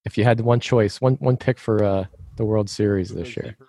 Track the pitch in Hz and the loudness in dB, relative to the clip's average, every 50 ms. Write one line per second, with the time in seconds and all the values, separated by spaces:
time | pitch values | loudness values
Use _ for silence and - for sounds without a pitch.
0 | - - - - 107 123 117 117 113 120 120 120 - - 131 120 107 101 - - | -12 -6 -2 2 4 4 4 4 2 2 2 2 0 2 2 2 2 2 0 0
1 | 131 131 131 - 139 131 127 - - - 123 - - - 110 107 107 101 98 98 | 0 0 0 0 0 0 0 0 0 -2 -4 -2 -2 0 0 2 2 2 0 0
2 | 95 98 - - - - - - 117 107 107 107 104 101 - - 107 104 101 95 | -2 -4 -10 -18 -20 -14 -8 -4 -2 0 0 0 -2 -2 -2 -2 0 0 0 0
3 | 90 85 - 85 85 - - - - - - - - | -2 -4 -6 -10 -10 -10 -10 -10 -12 -12 -14 -18 -6